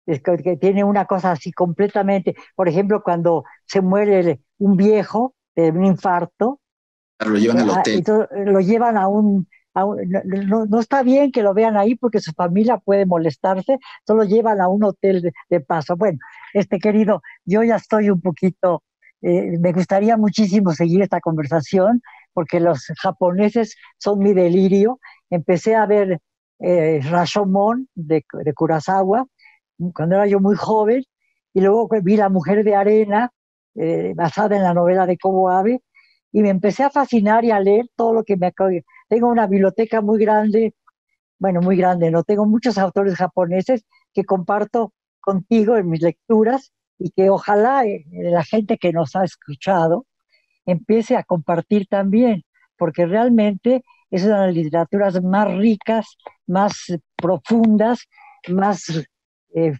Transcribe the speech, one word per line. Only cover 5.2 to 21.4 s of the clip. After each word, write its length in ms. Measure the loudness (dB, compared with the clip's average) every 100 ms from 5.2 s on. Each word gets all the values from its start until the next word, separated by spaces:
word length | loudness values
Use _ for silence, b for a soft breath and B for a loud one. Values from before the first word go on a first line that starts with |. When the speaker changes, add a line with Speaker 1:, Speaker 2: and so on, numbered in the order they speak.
| -4 -8 _
Speaker 1:
de 160 | -2 0
un 140 | 2
infarto, 760 | 0 0 0 -2 -4 -4 -4 -4 _ _ _ _ _ -8
Speaker 2:
Claro, 140 | -2
lo 60 | 0
llevan 200 | 2 2
al 100 | 2
Speaker 1:
Ah, 100 | 0
Speaker 2:
hotel. 180 | 0 -2
Speaker 1:
entonces, 300 | 0 0 0 -4
eh, 80 |
lo 160 | 0 2
llevan 360 | 2 2 0 0
a 120 | 0
un, 400 | 0 2 0 -4 b _
a 100 | -4
un, 120 | -4 -4 -4
no, 120 | -6
no, 420 | -4 -4 -2 -2 0
no 140 | -2
está 220 | 0 0
bien 300 | 2 2 2
que 100 | 0
lo 120 | 0
vean 220 | 2 2 2
ahí 180 | 0
porque 260 | 0 -2 -2
su 120 | -4
familia 460 | -4 -2 0 0 0
puede 280 | 0 0 2
molestarse, 720 | 0 -2 -2 -2 -2 -2 -4 B B 0
solo 180 | 2
llevan 360 | 2 2 2 0
a 80 | 0
un 160 | 2
hotel 380 | 0 0 0 0
de, 100 | -2 B -4
de 120 | -4
paso. 360 | -2 -4 -4 -2
Bueno, 220 | -2 -4 B B B
este, 260 | -4 -2 -2
querido, 440 | 0 2 2 -2 B B
yo 180 | -2 0
ya 140 | 2 0
estoy 340 | 0 0 2
un 100 | 0
poquito, 600 | -2 -2 -4 0 -2 -2 -6 _ b _
eh, 360 | -2 -2 -2 -2
me 140 | 0
gustaría 440 | 0 0 0 2 2
muchísimo 560 | 0 0 0 2 0
seguir 300 | 0 2 2
esta 180 | 2 -2
conversación 840 | -2 -4